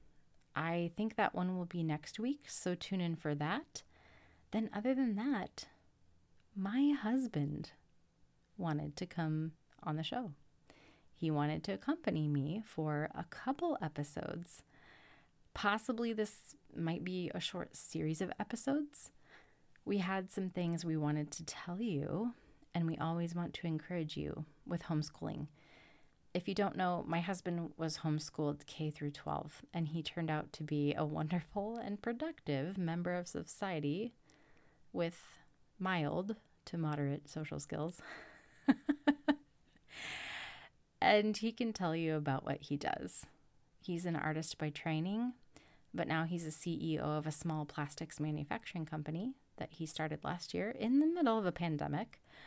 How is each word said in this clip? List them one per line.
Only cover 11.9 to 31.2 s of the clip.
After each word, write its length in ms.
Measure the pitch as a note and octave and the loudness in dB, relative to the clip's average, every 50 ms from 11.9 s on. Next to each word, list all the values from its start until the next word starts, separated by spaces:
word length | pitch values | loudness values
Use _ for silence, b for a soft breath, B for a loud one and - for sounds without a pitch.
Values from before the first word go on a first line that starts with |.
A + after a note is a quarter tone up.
| D#4+ F4 - - F3+ D#3+ D3+ | 0 0 2 0 2 2 4
me 380 | D3 D3 C#3+ C3+ D3 F3 A3 G#3+ | 4 4 4 2 2 0 -2 -4
for 420 | - - - D#3 D#3 D3+ D3 D3+ - - | -6 -4 -2 0 2 2 2 0 -2 -2
a 80 | - F3 - | -6 -8 -8
couple 480 | - - - B3+ C#4 - E4+ E4+ C#4+ - | -8 -6 -2 -2 0 2 2 0 0 0
episodes. 840 | - - - - D3 - - - - - - E3+ E3+ - - - - B B B B B B B B B B B B B B B - - - | -2 -4 -2 -4 -4 -4 -4 -6 -4 -4 -6 -6 -8 -8 -10 -12 -14 B B B B B B B B B B B B B B B -18 -12 -4
Possibly 580 | - - G3+ G#3 A3 - - A#3 A3+ A#3 A#3 | 0 2 2 2 2 2 0 0 0 2 0
this 440 | A3+ G#3+ G#3+ G#3 - - - - - - - - - | 2 2 0 0 -2 -8 -12 -14 -16 -20 -18 -10 -4
might 300 | - E3 D#3+ E3+ - E3 | -2 0 0 0 0 -2
be 260 | F#3 F#3 F3+ F3 - - | -2 -2 -2 -2 -2 -2
a 60 | E3+ | -2
short 360 | - - - F3+ - - - | -4 -4 -4 -4 -6 -6 -8
series 440 | - - - - D#3+ D#3+ D#3 D#3+ D#3 | -10 -8 -6 -2 0 0 0 0 0
of 120 | F#3+ F3+ - - | -2 -2 -2 -4
episodes. 720 | G#3 - - A3+ - C4+ C#4 D4+ D4 D4 - - - - - B B B B B B B B B B B B B - | -6 -4 -4 -4 0 2 2 2 0 -2 -6 -10 -12 -14 -16 B B B B B B B B B B B B B -2
We 140 | - G3+ G#3 | 2 2 2
had 340 | F3+ F#3 F#3+ F#3+ F#3+ F#3+ | 4 2 2 0 -2 -2
some 180 | - G3 F#3 F3+ | -2 -2 -2 0
things 340 | - F#3 F3 E3+ E3+ E3 - | 0 0 2 2 2 2 2
we 120 | E3 D#3+ | 2 2
wanted 340 | D#3 D3 D3 D3 D3+ D3 D3 | 4 4 4 4 4 2 0
to 120 | - - D#3+ | -4 -8 -8
tell 360 | - - - - - F3 F#3+ | -8 -8 -8 -6 -6 -2 0
you, 540 | A#3+ A3+ E3+ C#3 D3 - - F3+ A3+ A#3+ A#3 B B B B B B - - | 0 2 2 2 0 0 0 0 0 0 -2 B B B B B B -4 0
and 120 | E3+ E3 | 2 2
we 100 | D#3+ E3 | 2 2
always 380 | - - E3 E3 E3+ E3+ E3+ E3+ | 0 0 0 2 2 0 0 0
want 180 | F3 F3 - - | -2 -2 -2 -4
to 120 | - - | -4 -2
encourage 500 | E3+ D#3+ D#3 - - F3+ F3 D#3 D#3 - | 0 0 0 -2 -2 -2 -2 -2 -2 -2
you 300 | D3 D3 D3 - - D#3 - - - - | -2 -4 -2 -2 -4 -6 -8 -10 -14 -6
with 180 | - F3 E3+ - | -4 -4 -2 -2
homeschooling. 640 | - D#3+ D3+ D3+ - - - - D#3+ - - D#3 - B B B B B B B B B B B B B B B - - | 0 0 0 0 -2 -4 -8 -6 -6 -4 -4 -6 -8 B B B B B B B B B B B B B B B -4 -4
If 140 | F3+ F3 G#3 | -2 -2 0
you 60 | F#3+ | 0
don't 220 | G#3 G3+ G3 - | 2 2 2 2
know, 280 | F#3 F#3 F3+ F3+ E3+ - | 2 2 2 2 0 0
my 140 | - E3 E3+ | 0 0 0
husband 520 | E3+ G3 F#3+ F3+ - F3+ F3 E3+ E3+ D3+ - | 0 0 -2 -2 -2 -2 -2 -2 -2 -4 -4
was 220 | - E3 D#3+ D#3+ - | -2 -2 -2 -2 0
homeschooled 680 | - D#3+ D3+ D#3 D3+ - - - D#3 D3 D3 C#3+ - | 0 2 2 2 0 -2 -2 0 0 0 0 -2 -6
K 240 | - - - D#3 D3+ | -10 -6 -4 -4 -4
through 200 | D3 - D3 D3 | -4 -4 -4 -6
twelve, 520 | C#3+ - - D3+ D3 - - D3+ - - - - - | -6 -4 -4 -2 -2 -2 -4 -6 -10 -16 -14 -6 -2
and 140 | E3+ E3 D3 | 0 0 0
he 140 | D#3 E3+ | 0 -2
turned 280 | D#3 - - F3 E3 D#3+ | -2 -2 -2 -2 0 0
out 220 | D#3 D3+ - - - | 0 0 -2 -4 -8
to 80 | - | -8
be 320 | D#3 D3 D3+ D3 D3 C#3+ C#3+ | -4 0 2 4 4 4 4
a 80 | - D#3 | 2 2
wonderful 720 | D3 D#3 D#3+ | 0 0 0